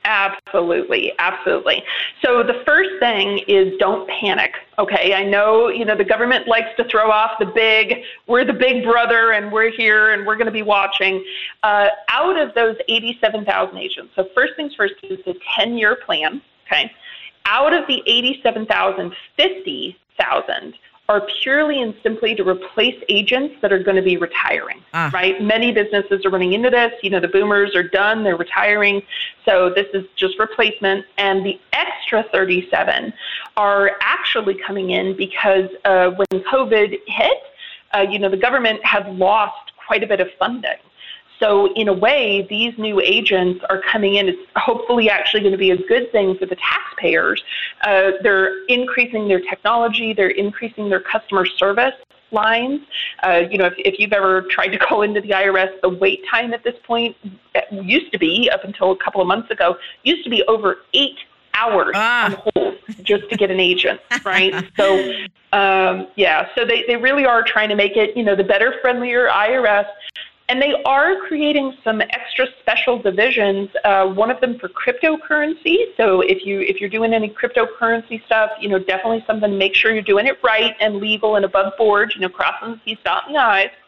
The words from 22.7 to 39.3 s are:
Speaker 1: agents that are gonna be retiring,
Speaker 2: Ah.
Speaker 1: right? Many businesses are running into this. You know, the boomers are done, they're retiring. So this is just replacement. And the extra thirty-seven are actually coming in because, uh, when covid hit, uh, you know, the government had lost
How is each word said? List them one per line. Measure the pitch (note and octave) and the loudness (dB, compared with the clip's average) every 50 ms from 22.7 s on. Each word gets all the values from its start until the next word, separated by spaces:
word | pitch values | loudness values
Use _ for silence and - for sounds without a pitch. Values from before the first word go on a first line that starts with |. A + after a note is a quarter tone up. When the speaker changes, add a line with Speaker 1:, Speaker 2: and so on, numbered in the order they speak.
| - A3 A3 B3 B3+ - - - | -2 0 0 0 0 -4 -4 -2
Speaker 1:
agents | G#3+ G3+ G3+ G3 B3 C4 C#4 D4 - - - | -2 0 0 0 0 -2 -2 -4 -6 -4 0
that | G3+ G3+ | 0 0
are | F#3+ | 2
gonna | F#3 G3+ F#3+ F#3+ | 2 2 2 2
be | F#3+ F#3+ F3+ | 2 2 0
retiring, | E3+ E3+ E3+ - - - - - D#2+ - - - - - _ - | 0 -2 -4 -4 -4 -2 -2 -2 -4 -4 -8 -12 -14 -14 _ -4
Speaker 2:
Ah. | E3 E3 D3 | -4 -2 -2
Speaker 1:
right? | C#3+ F3+ F3+ F#3+ F#3+ F#3+ | -2 0 0 0 0 0
Many | G#3+ G#3 A3 A3+ A#3 A#3+ | 0 0 2 2 2 2
businesses | G#3 G#3+ G3+ G#3 G#3 G3+ G3 G3+ G3 F#3+ G3 | 2 0 0 2 0 -2 0 0 -2 0 0
are | G3 | 0
running | F#3 F#3 F3+ F3+ F#3+ | 0 0 0 0 0
into | A3 A#3+ B3 | 2 2 4
this. | B3 A#3+ A#3 A3+ A#3 - | 4 4 2 2 -2 -6
You | - G3 | -4 -2
know, | G3 F3+ | 0 0
the | F3 | -2
boomers | F3 F#3 G3 G#3 G#3 G3+ G3+ G3+ G3+ G3 | 2 2 2 2 4 4 2 2 2 0
are | F3+ | -2
done, | F3 F3 - F#3+ G3+ G#3 A3 A3 G#3+ | 0 0 0 2 2 2 2 2 0
they're | G3 F3 | 0 0
retiring. | E3 E3+ - - F#3+ G#3 G#3 G#3 G#3 G3+ G3+ G3+ G3+ G3+ - - - - - - _ _ | -2 -4 -4 -2 0 2 2 2 2 2 2 0 -2 -4 -6 -10 -8 -8 -10 -12 _ _
So | A3+ G3 F3+ F#3 F3+ | 2 4 4 4 4
this | F3+ G3 G3+ G3 - | 2 0 -2 0 -4
is | F#3+ F#3 - _ | -6 -6 -6 _
just | - F#3+ F#3+ F#3+ | -4 -2 -2 0
replacement. | - A3 A3 - - A3+ G#3+ G#3+ - G#3 G3 G3 G3 F#3+ _ _ | -2 -4 -2 0 -2 -2 -2 -2 -2 -2 -2 -2 -2 -6 _ _
And | - G3+ G3 F#3+ F#3+ F#3+ | -2 0 0 0 0 -2
the | G3 F#3 - _ _ - | -4 -6 -8 _ _ -4
extra | - F4 F#4+ - - - - A#3+ G#3+ G#3+ - | -4 -4 -4 -6 -10 -6 -2 -2 -2 -2 0
thirty-seven | - F#3+ F#3+ F#3+ F3+ F3+ F3+ - - E3 - - - - - A3 - - - - - - - - _ | 0 0 0 0 0 -2 -2 -2 -2 0 0 0 -2 -2 -4 -8 -14 -14 -14 -12 -12 -12 -12 -6 _
are | G#3+ G#3 G3+ G3+ G3+ G3 G3 - - | 0 2 2 2 4 2 2 0 0
actually | F#3+ G#3+ D4+ F#4 F#4 - - A#3+ G#3 G3 G3 | -2 -2 -2 -2 -2 -4 -4 -2 -2 -2 -4
coming | - - - G3 G3+ F#3 F#3 | -4 -8 -8 -6 -6 -4 -2
in | F#3 F#3+ F#3+ F#3+ F#3+ | -2 -2 -2 -4 -4
because, | F#3+ G3 F#3+ - - - G#3 F#3+ F#3+ F#3+ F#3+ - - - | -4 -6 -6 -6 -2 2 2 2 2 2 -2 -8 -4 0
uh, | G3+ F#3+ F#3 F3+ F3+ | 2 4 4 4 2
when | F3+ F#3 G3 - F#3+ F#3 F#3+ | 2 0 -2 -2 -2 -4 -2
covid | - C4+ C4 C4+ G#3 A3 G#3+ G#3 G3+ G3 - - | 0 0 0 2 2 2 2 2 2 -2 -10 -10
hit, | - G3+ G#3 - - C5+ - - - - - - - - - _ _ - | -8 -4 0 2 0 0 0 -4 -20 -20 -20 -20 -20 -20 -20 _ _ 0
uh, | G3+ G3 | 0 0
you | F#3 G3+ G#3 | 0 0 -2
know, | G3 F#3+ | -2 -2
the | G3 | 0
government | F#3+ A3 B3 B3+ C4+ A#3+ A3 A3 G#3+ - | 0 0 2 2 2 0 0 -2 0 -2
had | - - G3 - G3+ F#3 | 0 0 0 -2 -4 -2
lost | F#3 F#3 F#3+ | 0 2 4